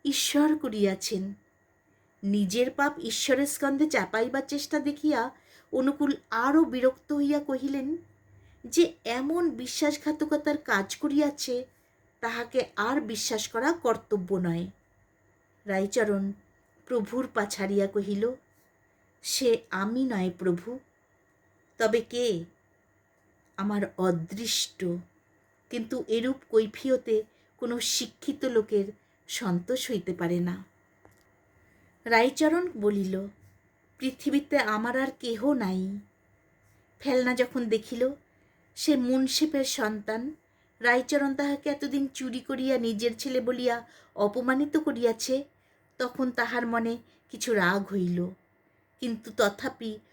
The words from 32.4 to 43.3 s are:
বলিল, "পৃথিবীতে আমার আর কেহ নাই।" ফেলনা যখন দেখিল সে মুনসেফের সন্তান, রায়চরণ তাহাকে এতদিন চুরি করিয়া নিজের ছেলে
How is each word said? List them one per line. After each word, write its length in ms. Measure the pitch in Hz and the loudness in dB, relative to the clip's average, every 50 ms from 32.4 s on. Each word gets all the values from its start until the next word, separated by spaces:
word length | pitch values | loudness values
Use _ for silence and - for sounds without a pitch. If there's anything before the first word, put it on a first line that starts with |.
| 311 302 320 349 359 359 - 220 | 4 4 4 4 0 -2 -4 0
বলিল, 500 | 202 208 208 202 190 190 190 190 196 202 - _ - - _ _ _ _ _ _ _ _ _ - | 0 2 2 2 0 -2 -2 -4 -4 -6 -12 _ -20 -20 _ _ _ _ _ _ _ _ _ -6
"পৃথিবীতে 600 | 262 262 254 - - 294 - 285 285 - 294 277 | -6 -6 -6 -4 -4 0 0 0 0 2 2 2
আমার 420 | 233 214 214 214 226 240 247 262 | 2 2 2 0 0 0 0 0
আর 80 | 269 - - - | 0 -2 -4 -6
কেহ 340 | - 240 226 208 226 285 294 | -6 -4 -4 0 2 2 2
নাই।" 440 | 247 214 185 185 185 185 190 202 202 202 - _ _ _ _ _ _ _ _ _ _ _ _ _ _ _ _ _ - | 2 2 0 0 0 -2 -2 -6 -8 -10 -14 _ _ _ _ _ _ _ _ _ _ _ _ _ _ _ _ _ -10
ফেলনা 340 | - 277 254 254 254 254 254 | -2 2 2 4 4 2 2
যখন 320 | 254 247 247 - 262 240 | 2 0 0 0 -4 0
দেখিল 440 | 220 214 214 214 - 254 233 247 262 285 - _ _ _ _ _ _ _ _ _ _ - | 2 0 0 0 -2 -2 0 0 0 0 -4 _ _ _ _ _ _ _ _ _ _ -12
সে 200 | - - 311 294 | -4 2 2 4
মুনসেফের 680 | 262 247 247 262 262 262 262 - - 311 311 302 277 262 | 4 4 2 2 2 2 2 2 2 0 2 2 0 0
সন্তান, 720 | 262 - - 233 214 214 208 208 - 220 226 247 294 311 - _ _ _ _ _ _ _ - | 0 -2 -2 -2 -2 -2 -4 -4 -4 -4 -4 -4 -6 -10 -12 _ _ _ _ _ _ _ -2
রায়চরণ 560 | 233 240 240 254 254 - 294 285 285 277 269 | 2 4 4 4 2 2 0 0 2 0 0
তাহাকে 340 | 269 285 285 285 277 - 294 | -2 -2 -2 -2 -2 -2 -4
এতদিন 380 | 285 285 285 277 254 277 277 262 | -4 -2 -4 -4 -2 -2 -2 -2
চুরি 320 | - - 262 254 233 254 | -4 -8 -8 -6 -8 -8
করিয়া 380 | - - 269 254 262 262 262 247 | -6 -6 -4 -2 0 0 0 2
নিজের 400 | 233 226 220 202 233 240 226 - | 0 0 -2 0 -2 -2 -2 -2
ছেলে 240 | - 277 | -6 -2